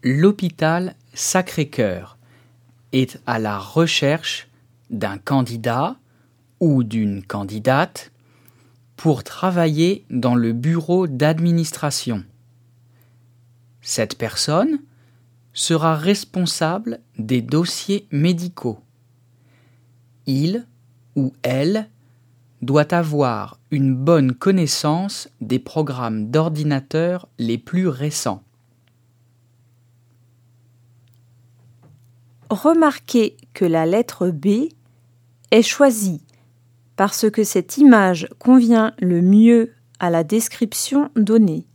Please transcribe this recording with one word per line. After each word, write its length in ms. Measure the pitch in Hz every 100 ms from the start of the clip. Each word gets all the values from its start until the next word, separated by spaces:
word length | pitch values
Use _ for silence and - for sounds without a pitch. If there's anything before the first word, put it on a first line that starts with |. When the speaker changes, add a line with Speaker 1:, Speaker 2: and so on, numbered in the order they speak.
Speaker 1:
L'hôpital 920 | 127 139 185 202 180 - 160 165 185 - _
Sacré-Cœur 1040 | - - 185 185 - 143 - 107 87 95 - _ _ _ _ _ _ _
est 280 | 131 131 - -
à 120 | 117
la 200 | 107 101
recherche 880 | 95 - 165 - 139 160 - - - _ _ _ _
d'un 300 | 110 104 98
candidat 800 | - 139 120 117 117 117 165 269 _ _ _ _ _ _
ou 260 | 170 135
d'une 380 | 113 113 107 98
candidate 880 | 95 104 98 107 113 135 185 - - _ _ _ _ _ _ _ _ -
pour 280 | 160 131
travailler 840 | - - 185 175 165 151 170 202 _
dans 240 | 123 123
le 180 | 120 113
bureau 540 | 117 139 165 160 180 180
d'administration. 1160 | 127 147 160 170 170 160 - 147 - - 107 92 _ _ _ _ _ _ _ _ _ _ _ _ _ _ _
Cette 340 | - - 110 -
personne 640 | 113 - - 156 269 294 - _ _ _ _ _ _
sera 440 | - - 160 160 156
responsable 1040 | 165 202 - - 175 - 160 185 226 233 _ -
des 240 | 110 127
dossiers 640 | 117 147 175 - - 202 -
médicaux. 680 | 143 160 170 175 - 123 110 _ _ _ _ _ _ _ _ _ _ _ _ _ _ -
Il 400 | 135 156 220 233 _ _ _ _
ou 180 | - 131 -
elle 480 | 123 127 151 214 214 _ _ _ _ _ _ _
doit 300 | 123 143 151
avoir 680 | 175 160 147 131 110 98 - _
une 240 | 147 135
bonne 400 | 127 139 170 131
connaissance 960 | 123 196 190 156 - 151 160 196 - - _
des 180 | 110 127
programmes 720 | - 160 151 127 117 110 107
d'ordinateur 960 | 151 160 156 151 139 135 156 170 180 - _
les 180 | 117 120
plus 320 | - 175 185
récents. 540 | 127 147 151 131 101 _ _ _ _ _ _ _ _ _ _ _ _ _ _ _ _ _ _ _ _ _ _ _ _ _ _ _ _ _ _ _ _ _ _ _ _ _ _ _ _ -
Speaker 2:
Remarquez 880 | 202 294 330 311 - - 240 214 - -
que 100 | -
la 220 | 180 165 160
lettre 420 | 202 240 - 185
B 460 | 160 170 208 320 _ _ _ _ _ _ _ _
est 120 | 214
choisie 580 | 226 - 285 226 196 156 _ _ _ _ _ _ _ -
parce 340 | 196 - 214
que 140 | 214
cette 340 | 208 196 180 -
image 500 | 285 226 190 175 - -
convient 540 | - 262 233 226 220 -
le 240 | 180 175
mieux 500 | 180 208 226 233 226 _ _ _
à 120 | 175
la 120 | 170
description 880 | 160 220 226 - 226 - - 277 285 -
donnée. 500 | 208 226 208 160 -